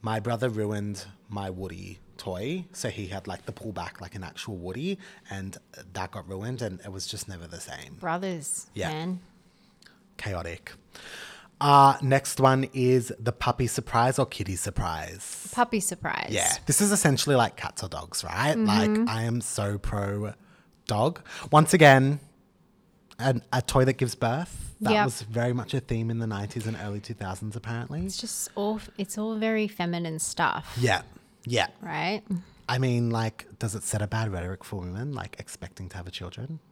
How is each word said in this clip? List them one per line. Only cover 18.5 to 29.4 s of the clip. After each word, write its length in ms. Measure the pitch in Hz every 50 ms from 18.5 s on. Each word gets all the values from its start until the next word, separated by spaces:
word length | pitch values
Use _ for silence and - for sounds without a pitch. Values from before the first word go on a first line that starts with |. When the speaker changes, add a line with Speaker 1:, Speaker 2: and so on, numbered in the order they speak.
| 156
Speaker 2:
Mm-hmm. 100 | 233 220
Speaker 1:
Like, 440 | 208 208 - 214 214 214 214 226 240
I 140 | 110 113 113
am 180 | 117 113 120
so 360 | 113 - - - 104 101 101 101
pro 560 | - - - 104 101 101 101 104 104 101 98 _ - _ - - _ _ _ _ _ -
dog. 340 | 117 104 113 151 175 - - - - - - -
Once 220 | - 151 160 156 -
again, 480 | 180 156 143 135 131 131 135 147 143 - - _ _ _ _ _ _ _ _ _ _ _ _ _ _ _ _ - _
an, 220 | 123 135 131 117 - _
a 100 | - 127
toy 240 | - - - 139 131
that 80 | 131 127 -
gives 180 | 139 120 -
birth. 580 | - - 117 120 143 175 - - - - - - _
That 100 | 214 - 220
Speaker 2:
Yep. 120 | 208 208
Speaker 1:
was 160 | 131 117 - -
very 280 | 107 110 117 120 123 123
much 200 | 123 107 - -
a 60 | 131
theme 280 | 120 - 123 113 113 113
in 100 | 117 117
the 80 | 113 110
nineties 380 | 107 98 101 101 - 123 107 113
and 100 | 113 -
early 180 | 104 104 101 104
two 120 | 101 - 113
thousands, 420 | - 101 95 95 92 - 107 101 117
apparently. 480 | - 113 117 117 120 127 143 156 175
Speaker 2:
It's 120 | 196 190 -
just 320 | - 226 - - - - -
all, 240 | - 202 208 220 214 - - - -
it's 200 | 196 190 - 214
all 180 | 214 220 226
very 320 | 214